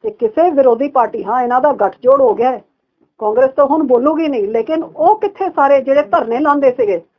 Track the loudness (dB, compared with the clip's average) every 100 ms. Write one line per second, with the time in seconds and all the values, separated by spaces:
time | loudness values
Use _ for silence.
0 | -10 -4 -4 0 0 4 2 2 0 0
1 | -2 -4 -4 -4 0 0 0 0 -2 0
2 | 2 2 2 0 -2 -4 _ _ _ _
3 | _ _ -4 0 0 2 0 0 2 2
4 | 2 -2 -4 -4 -4 -4 -4 -6 -6 -2
5 | 0 0 -2 -6 -6 0 2 2 2 0
6 | 0 -2 -2 -2 0 2 0 0 -2 -2
7 | -8